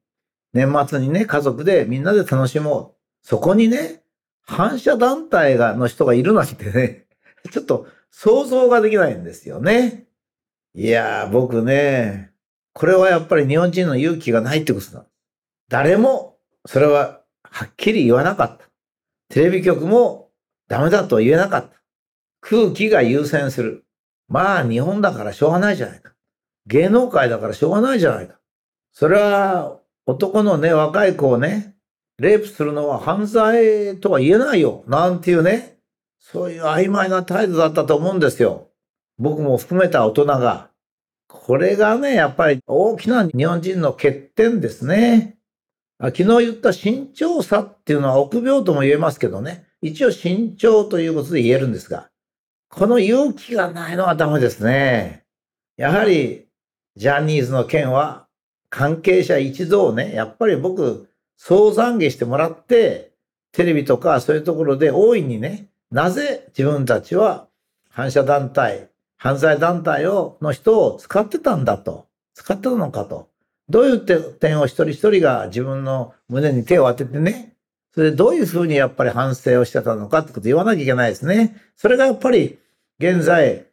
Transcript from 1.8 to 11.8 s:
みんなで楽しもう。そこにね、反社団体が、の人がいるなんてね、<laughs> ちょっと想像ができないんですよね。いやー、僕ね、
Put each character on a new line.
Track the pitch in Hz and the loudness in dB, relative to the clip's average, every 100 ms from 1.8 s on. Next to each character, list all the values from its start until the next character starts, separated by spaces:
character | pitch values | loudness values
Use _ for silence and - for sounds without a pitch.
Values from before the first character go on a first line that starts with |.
| 107 | 0
み | 131 | -4
ん | |
な | 165 | 0
で | 208 | 0
楽 | - 131 131 | 0 0 0
し | 151 | -2
も | 151 131 - _ _ _ | -4 -4 -6 _ _ _
う。 | - | -6
そ | 107 | -2
こ | 170 | 2
に | 202 226 | 4 2
ね、 | 254 330 - _ _ _ _ | 0 -4 -12 _ _ _ _
反 | - - 202 262 | -10 -4 -2 -2
社 | - 240 | -2 0
団 | 247 285 - | 0 0 -2
体 | 185 143 123 | 2 2 2
が、 | 117 | 0
の | 110 120 | 0 -4
人 | - | 0
が | 127 | 2
い | 120 | 2
る | 165 | 2
な | 214 | 2
ん | 135 | 0
て | - 101 | -6 -4
ね、 | 120 120 - _ _ _ | -2 -2 -4 _ _ _
<laughs> | _ - | _ -12
ち | - | -8
ょ | |
っ | |
と | - 123 - _ _ | -4 -4 -6 _ _
想 | _ 208 269 | _ 2 2
像 | 262 254 247 | 2 2 4
が | 240 | 4
で | 214 | 4
き | 214 | 2
な | 156 | 0
い | |
ん | 92 | -2
で | 85 | -10
す | - 71 | -16 -14
よ | 69 | -4
ね。 | 160 240 247 - - _ _ _ _ _ _ | 0 2 0 -4 -16 _ _ _ _ _ _
い | 92 110 | -6 0
や | 117 110 107 101 | 0 0 -4 -2
ー、 | |
僕 | 120 127 117 | -2 0 -2
ね、 | 117 139 | 0 0